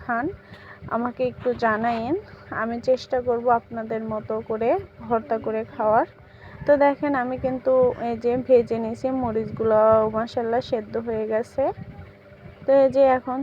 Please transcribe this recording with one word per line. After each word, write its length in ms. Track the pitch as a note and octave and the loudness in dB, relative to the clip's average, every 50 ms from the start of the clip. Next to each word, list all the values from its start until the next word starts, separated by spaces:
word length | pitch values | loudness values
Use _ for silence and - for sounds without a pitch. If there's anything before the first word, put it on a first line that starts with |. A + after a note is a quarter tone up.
| - | -6
খান, 220 | - A#3+ A#3 C4 F4 G4+ - - - - - - - - - - - - | -4 -4 -2 -2 -4 -6 -10 -14 -20 -20 -20 -20 -20 -20 -16 -10 -6 -4
আমাকে 260 | A#3 A#3+ A#3+ A#3+ - B3+ B3 | -4 -4 -4 -4 -4 -4 -4
একটু 180 | - - - B3+ A#3 A#3 A#3+ | -4 -4 -4 -4 -2 0 0
জানায়েন। 520 | A3+ G#3+ G#3+ A3+ A#3+ A#3 A3+ A3+ B3+ D#4+ G#4 G#4+ - - - - - - - | 0 0 0 0 -2 -2 -2 -2 -2 -4 -4 -4 -8 -18 -20 -16 -10 -8 -6
আমি 140 | A3 A#3 A#3 A#3+ | -4 -4 -6 -4
চেষ্টা 360 | A#3+ B3+ B3+ B3 - - C4+ B3+ B3 B3 | 0 0 0 0 0 -2 -4 -2 0 0
করব 180 | A#3 A#3+ A#3 B3 A#3 A#3 | -2 0 2 2 2 2
আপনাদের 420 | - - A#3 A3+ A3 A3 A3+ A3 A3 A3 | 0 -4 -10 -10 -8 -6 -6 -6 -6 -6
মতো 220 | G#3+ G#3+ G#3+ - A3 A3 A3+ - | -6 -6 -6 -6 -6 -6 -4 -4
করে 220 | A3 A3 A3+ A#3+ E4 G4+ F#4+ - - - A3+ A3 | -4 -2 0 0 0 0 -2 -8 -16 -14 -6 -2
ভর্তা 280 | A#3 A3+ G#3 - A3+ A3 - | -2 -2 -2 -2 -4 -4 -4
করে 180 | A3 A3 A3 A3+ - - | -4 -6 -6 -6 -8 -6
খাওয়ার। 320 | - A3 G#3+ G#3+ A#3+ D#4+ - - - - - - - - - - - - | -2 0 2 2 2 2 0 -4 -16 -20 -20 -20 -20 -20 -20 -18 -4 2
তো 100 | - D4 C4+ | 2 4 4
দেখেন, 340 | C#4+ C#4+ C#4 - D4 C#4+ C#4+ C4 A#3+ | 4 4 2 2 -2 -2 -2 -2 -2
আমি 120 | B3+ B3+ B3 | -4 -4 -4
কিন্তু 360 | - B3+ C4 B3+ - C4 C4 B3+ B3+ B3 B3 - A#3 A#3 | -4 -4 -4 -2 0 2 4 4 4 4 2 -2 -4 -6
এই 80 | A#3 A3+ A#3 | -4 -2 -2
যে 80 | A#3+ A#3+ B3+ B3 C4 | -2 -2 0 2 4
ভেজে 300 | C4 A#3+ A3+ - A3+ A3+ A3+ | 4 4 4 2 -2 -4 -4
নিয়েছি 240 | A3 A#3 - - C4 C4 C4 | -4 -6 -4 -4 -4 -2 -2
মরিচগুলো, 580 | B3 A#3 A3 A3 A3 G#3+ G#3+ - A3 A3 G#3+ G#3+ G#3+ A3 A3 A3 A3 A3 G#3+ | -2 -2 -2 -4 -4 -4 -4 -2 0 2 4 6 6 6 6 6 4 2 0
মাশাআল্লাহ 460 | A3 A#3 A#3 - B3 A3+ A3+ A#3 B3+ B3+ - | -4 -4 -4 -4 -4 -2 -2 -2 -2 -2 -2
সেদ্ধ 220 | C4 A3+ G#3+ G#3+ A3 A3+ A3+ A#3 | -4 -4 -4 -4 -8 -6 -6 -4
হয়ে 180 | A3+ A3 A3 G#3+ | -4 -4 -4 -2
গেছে। 320 | A3 A3 A#3+ - - C4+ C4+ E4+ G#4 - - - - - - - - - - - - - - - - - - | -2 -2 -2 -4 -4 -2 -2 -2 -2 -6 -10 -16 -16 -18 -18 -20 -20 -20 -20 -20 -20 -20 -20 -20 -20 -6 0
তো 60 | - C4+ C#4 C4+ | 4 6 6 6
এই 60 | C4+ B3+ | 6 6
যে 80 | C4+ C4+ C4 B3+ | 6 6 6 6
এখন 220 | B3+ B3 B3+ B3+ C4+ | 4 0 -4 -6 -6